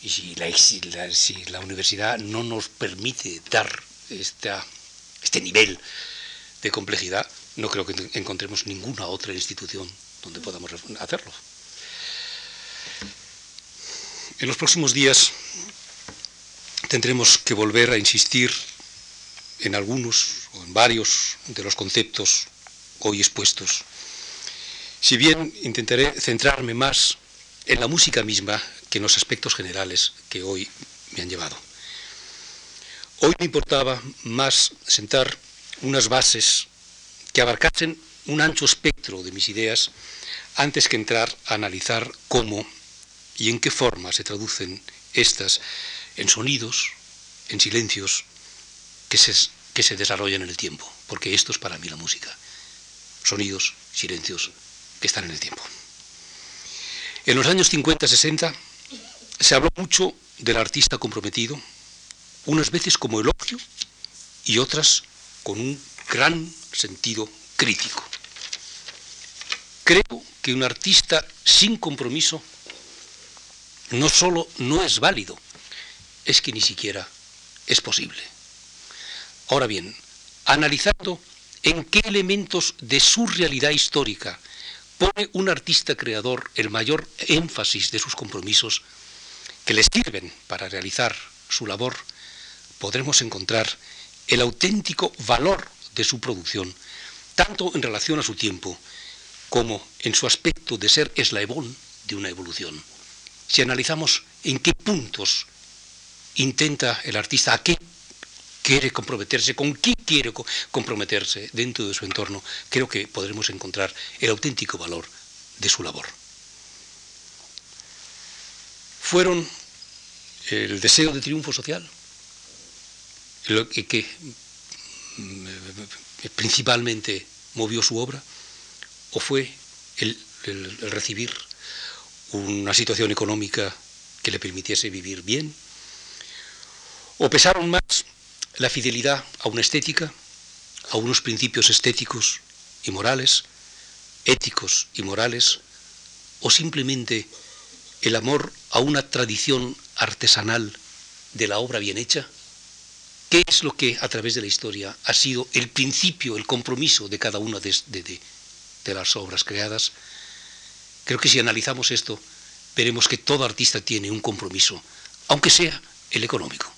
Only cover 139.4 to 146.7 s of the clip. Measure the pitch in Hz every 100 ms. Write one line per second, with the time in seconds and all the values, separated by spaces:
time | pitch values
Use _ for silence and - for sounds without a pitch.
139.4 | 113 113 - 151 160 143 160 - - -
140.4 | - - - - - 113 113 123 - 110
141.4 | 120 120 107 - 131 117 - 117 - -
142.4 | - - - - - 95 107 131 131 -
143.4 | - - - - - - - - - 127
144.4 | - - 95 - - - 98 98 120 120
145.4 | 123 - - - - - - - - -
146.4 | 120 - 160